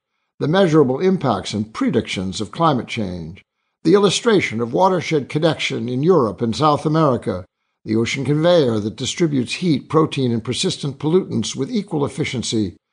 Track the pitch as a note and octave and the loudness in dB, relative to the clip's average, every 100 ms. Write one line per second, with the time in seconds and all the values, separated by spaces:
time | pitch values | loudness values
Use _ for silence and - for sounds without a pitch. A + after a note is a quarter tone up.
0 | _ _ _ - C3+ F#3 G3 D#3 C3 C3 | _ _ _ -6 0 2 4 4 4 2
1 | F#3 F#3 C3+ G2+ F2+ G#2 G#2+ - C4+ B2 | 0 0 0 -2 -4 -6 -6 -4 -2 0
2 | - G#2 F#2+ F2+ G#2 - E3 B2+ - A#2+ | -2 -4 -6 -6 -8 -2 0 0 -4 -8
3 | G2 F2+ D#2+ F#2+ _ _ _ _ D#3+ G3+ | -6 -8 -12 -16 _ _ _ _ 2 6
4 | G3+ - A#3+ G3+ - A2 A#2 D3+ F#3 F#3 | 6 4 2 2 2 -2 -4 2 2 2
5 | - D#3 A#2+ D3+ E3 D3 - C3 A#2 B2 | 0 -2 -2 0 0 0 -4 -4 -4 0
6 | D#3 F3+ A2+ F2+ A#2 A2 D#3 D3 D#3+ D#3 | 4 4 2 0 -2 0 2 2 0 2
7 | D#3 A#2+ - F#2 F2+ _ _ _ - A2 | 2 0 -2 -6 -8 _ _ _ -4 0
8 | A#2 C3+ C3 D3 E3 F3 C3 A2 G#2+ - | 0 -2 -2 0 4 4 4 0 -2 -6
9 | B2 - E3+ C#3+ A#2+ - F3+ C3+ - D#3+ | -6 -2 0 0 -2 -2 0 0 0 0
10 | D#3+ C#3 B2+ A#2 G#2+ A2+ F#3 - D3 - | 0 0 0 -2 -4 -4 -4 -4 -8 -6
11 | D3+ F3+ - A#2 G#2 - C3+ A#3+ - D#3 | 0 0 0 -4 -4 -6 -4 -4 -4 -4
12 | C#3 - C#3+ A#2+ G2 A#2 G2 - _ | -4 -4 -6 -4 -4 -2 -4 -6 _